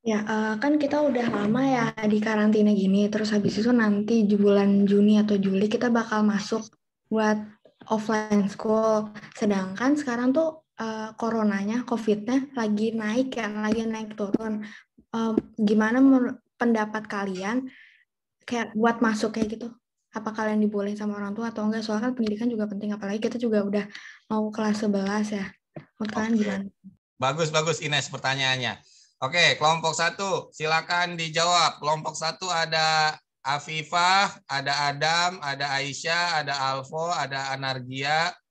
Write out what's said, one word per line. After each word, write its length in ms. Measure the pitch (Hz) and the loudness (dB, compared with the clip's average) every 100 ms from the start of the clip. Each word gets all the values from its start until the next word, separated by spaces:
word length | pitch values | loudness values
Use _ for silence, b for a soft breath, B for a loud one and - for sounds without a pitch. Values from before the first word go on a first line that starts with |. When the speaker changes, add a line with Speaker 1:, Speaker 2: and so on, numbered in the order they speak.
Speaker 1:
Ya, 240 | 226 214 | 0 -2
eh, 300 | 214 220 220 214 | 0 -2 0 0
kan 240 | 277 302 | 2 2
kita 160 | 285 294 | 2 2
udah 240 | 294 247 233 | 2 2 0
lama 320 | 214 208 233 | 0 0 2
ya 240 | 269 254 226 220 214 | 2 2 0 0 2
di 160 | 214 | 2
karantina 480 | 214 214 214 214 208 | 2 2 4 6 6
gini, 400 | 202 190 190 208 | 4 4 4 2
terus 240 | 208 214 208 | 0 0 0
habis 240 | 196 202 | 0 0
itu 80 | 226 | 2
nanti 560 | 247 214 202 208 233 | 4 4 2 2 2
di 80 | 202 | 4
bulan 560 | 208 202 202 202 202 202 | 4 6 6 6 4 6
Juni 320 | 202 208 214 | 6 6 6
atau 160 | 208 202 | 4 2
Juli 320 | 196 190 208 | 2 2 0
kita 240 | 220 240 | 0 2
bakal 320 | 233 226 214 | 0 0 2
masuk 400 | 214 202 - 220 220 _ _ _ _ | 2 2 -2 -6 -6 _ _ _ _
buat 240 | 220 214 214 214 - _ _ | 0 2 0 -4 -16 _ _
offline 640 | - 220 214 214 214 208 196 | -4 -4 0 -2 2 2 2
school. 640 | - 226 220 220 214 214 - B - | -2 0 2 2 0 -2 -10 B -4
Sedangkan 640 | 220 196 190 190 247 294 | 0 0 -2 -2 0 0
sekarang 320 | 269 233 254 | 0 -2 2
tuh, 320 | 269 320 320 _ - | 2 0 -4 _ -10
eh, 320 | 220 220 220 220 | -8 -6 -10 -4
coronanya, 640 | 226 226 214 196 202 233 | -2 2 2 0 -2 -2
covid-nya 640 | 247 233 226 208 208 262 269 - | -2 -2 0 -2 0 -2 -2 -4
lagi 400 | 220 208 220 226 | -2 0 0 -2
naik 400 | 214 226 262 254 | -2 -2 -2 -2
kan, 240 | 214 208 | -6 -2
lagi 240 | 214 220 | -2 0
naik 320 | 226 220 220 214 | -2 -6 -8 -8
turun. 480 | 202 208 220 214 214 B _ _ _ | -2 -2 -2 -6 -8 B _ _ _
Em, 220 | 226 226 220 - - | -4 0 -2 -4 -2
gimana 400 | 208 214 214 247 | 2 4 2 6
menur-, 400 | 269 262 247 - _ _ | 6 6 2 -4 _ _
pendapat 480 | 240 226 214 214 | 0 2 0 -6
kalian 640 | 214 208 196 185 190 247 262 B B B B _ _ _ - | -8 -6 -6 -4 -4 -4 -6 B B B B _ _ _ -8
kayak 240 | 240 214 | -6 -4
buat 320 | 220 233 226 | 0 0 2
masuk 320 | 233 214 220 220 | 0 0 -2 -2
kayak 240 | 220 226 | -4 -4
gitu? 80 | 233 - _ _ _ 220 | -12 -14 _ _ _ -10
Apa 160 | 214 | -8
kalian 320 | 214 220 214 | -4 -2 2
dibolehin 320 | 208 208 202 208 | 0 0 -4 -4
sama 240 | 208 202 | -6 -6
orang 160 | 202 202 | -6 -6
tua 160 | 233 | -6
atau 160 | 220 214 | -4 -2
enggak? 160 | 220 | -2
Soalnya 240 | 220 214 247 | -2 -2 -2
kan 80 | 254 | -2
pendidikan 320 | 220 208 240 | -2 0 -2
juga 160 | 226 | -2
penting, 320 | 208 196 208 208 | -4 -4 -6 -6
apalagi 240 | 196 208 | -4 -4
kita 160 | 226 233 | -4 -2
juga 240 | 240 214 | 0 2
udah 240 | 202 202 202 B B B _ | 2 -2 -4 B B B _
mau 160 | 220 214 | -2 -2
kelas 320 | 214 214 214 | -2 -2 0
sebelas 480 | 214 196 196 214 214 | 0 0 0 -2 -2
ya. 160 | 208 190 - _ - - _ | -4 -6 -10 _ -20 -20 _
Menurut 120 | 214 214 | -6 -4
kalian 160 | 220 | 0
Speaker 2:
Oke. 80 | 226 | 0
Speaker 1:
gimana? 240 | 202 196 196 _ - _ _ _ | 0 -2 -8 _ -20 _ _ _
Speaker 2:
Bagus, 320 | 131 147 160 | -2 0 0
bagus 320 | 156 156 165 | 0 0 -2
Ines 240 | 156 147 - | -2 -2 -2
pertanyaannya. 720 | 135 131 135 135 131 120 101 b b b _ | -6 -4 0 0 0 -2 -6 b b b _
Oke, 400 | 131 175 160 131 | -2 4 4 4
kelompok 320 | 151 165 165 | 2 2 0
satu, 560 | 160 170 170 196 160 - | 0 -2 -2 -4 -4 -6
silakan 640 | - 156 160 160 175 175 | -6 -2 -2 0 -2 -2
dijawab. 640 | 170 165 160 170 175 156 - | -4 -4 0 2 4 2 0
Kelompok 400 | 143 156 - - | -2 -2 -4 -6
satu 320 | 160 160 185 | -8 -6 -4
ada 640 | 170 160 160 156 156 156 156 _ _ | -2 -2 0 2 2 2 -2 _ _
Afifah, 880 | 131 143 143 156 151 175 175 190 196 - _ | -4 -4 -4 -10 -4 0 4 4 2 -4 _
ada 400 | 139 135 143 143 | -4 -2 -2 -2
Adam, 480 | 143 156 170 175 185 | 0 0 2 0 -2
ada 320 | 147 139 143 135 | -8 -4 -2 -2
Aisyah, 640 | 143 131 165 170 175 160 | -4 -6 -4 -2 0 -2
ada 160 | 147 139 | -2 -2
Alvo, 560 | 135 135 131 160 165 | -2 -2 -6 -6 -4
ada 400 | 175 135 135 135 | -2 -4 -4 -4
Anargia 800 | 135 135 131 123 131 139 156 170 - _ | -4 -4 -6 -6 -6 -2 0 0 -4 _